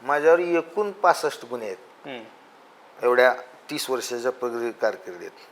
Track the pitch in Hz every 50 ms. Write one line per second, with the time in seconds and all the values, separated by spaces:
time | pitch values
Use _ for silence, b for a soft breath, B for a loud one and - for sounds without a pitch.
0 | 117 131 143 147 147 160 165 175 180 175 170 170 160 - - 208 214 202 190 -
1 | - 175 170 - - 147 - - - 120 123 120 110 104 95 - - - - -
2 | - 147 131 117 110 110 - - - - - - - - - - - - - -
3 | - 123 123 123 127 127 117 - - - - - - - 151 147 - - 131 120
4 | 110 - 123 120 120 127 123 - 123 123 117 117 117 117 107 - 117 107 101 -
5 | - - 87 85 85 80 - - - -